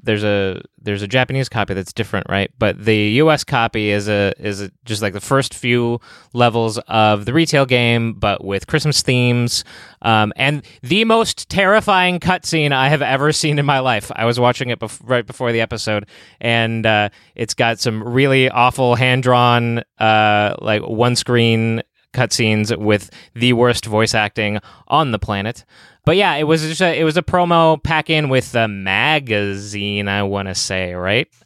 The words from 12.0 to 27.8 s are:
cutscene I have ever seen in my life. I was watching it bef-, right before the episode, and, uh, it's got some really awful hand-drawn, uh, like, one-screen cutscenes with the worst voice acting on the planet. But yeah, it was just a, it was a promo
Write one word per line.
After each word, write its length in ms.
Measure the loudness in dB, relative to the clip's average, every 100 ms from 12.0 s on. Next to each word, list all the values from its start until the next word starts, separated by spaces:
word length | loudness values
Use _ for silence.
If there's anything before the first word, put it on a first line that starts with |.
| 2 0
cutscene 520 | -2 -2 -2 0 0
I 180 | 2 2
have 140 | 2
ever 280 | 0 0 0
seen 280 | 0 0 0
in 80 | 2
my 100 | 2
life. 340 | 2 -2 -4 -4
I 100 | -2
was 140 | 2
watching 320 | 2 2 -4
it 80 | -6
bef-, 200 | -8 -12
right 240 | -2 -2 -2
before 240 | -6 -2
the 100 | -2
episode, 460 | -2 -4 -4 -4 -6 -14 -20 _
and, 480 | -2 0 0 0 2
uh, 220 | 2 0 -4 _ -8
it's 180 | -6
got 260 | -2 -2 0
some 240 | -2 -4
really 460 | -2 2 4 4 2
awful 460 | 4 2 2 2 4
hand-drawn, 880 | 2 2 4 4 4 4 2 -2 -6 -2
uh, 560 | 2 4 4 4 0 -2
like, 220 | -2 -2
one-screen 1000 | -2 0 0 0 0 2 2 2 0 -2 -8 _ _ -4
cutscenes 600 | -2 0 0 0 0 -2
with 360 | 0 0 -2 -18 -20 -2
the 180 | 0
worst 320 | 4 2 0 -2
voice 300 | -2 0 0
acting 420 | -2 -2 -4 -4 -8 -18 -2
on 240 | 0 0
the 80 | -2
planet. 440 | -4 -4 -6 -8 -16 -20 -20 _
But 140 | 0 2
yeah, 160 | 2
it 120 | 0 0
was 180 | 0
just 180 | 0 0
a, 180 | 0 2
it 40 |
was 120 | 0 0
a 60 |
promo 600 | 0 0 2 4 4 2